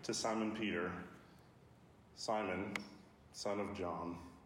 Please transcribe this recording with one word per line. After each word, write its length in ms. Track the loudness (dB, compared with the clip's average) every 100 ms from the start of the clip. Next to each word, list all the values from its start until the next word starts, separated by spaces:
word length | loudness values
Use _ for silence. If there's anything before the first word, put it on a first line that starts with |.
to 100 | 0
Simon 420 | 0 4 4 4 2
Peter, 360 | 2 2 2 0 -6 -12 -18 -20 -20 -20 -20 -20 -20 -20 -20 -8
"Simon, 600 | 2 2 4 2 0 -2 -6 -14 -20 -20 -16
son 260 | -4 0 2
of 160 | 0 0
John 420 | 0 0 -2 -4 -8 -16